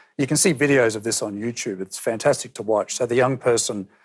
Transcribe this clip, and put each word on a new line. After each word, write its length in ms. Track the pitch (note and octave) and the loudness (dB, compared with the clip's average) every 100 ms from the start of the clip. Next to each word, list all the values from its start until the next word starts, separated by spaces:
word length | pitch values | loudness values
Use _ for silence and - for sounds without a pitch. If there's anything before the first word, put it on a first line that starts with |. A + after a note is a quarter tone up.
| _ - | _ -4
you 100 | C3 | 0
can 100 | D3+ | 2
see 160 | G3 | 2
videos 420 | C3 C#3+ C#3 A2+ G#2+ | 2 4 4 4 0
of 80 | |
this 180 | A2+ A2 | -4 -4
on 180 | A2 G2+ | -4 -6
YouTube. 420 | A#2 A#2+ A#2 F#2+ | -6 -6 -8 -8
It's 160 | F#2+ - | -8 -6
fantastic 560 | - A2+ C#3+ C#3 B2 - | -4 0 0 0 -4 -8
to 80 | |
watch. 320 | G#2 G#2+ F#2+ - | 0 0 0 -4
So 100 | A#2+ | 0
the 100 | A#2+ | 2
young 220 | C3 B2+ | 2 2
person 500 | B2+ A#2 - G#2 F#2+ _ | 2 2 0 -6 -8 _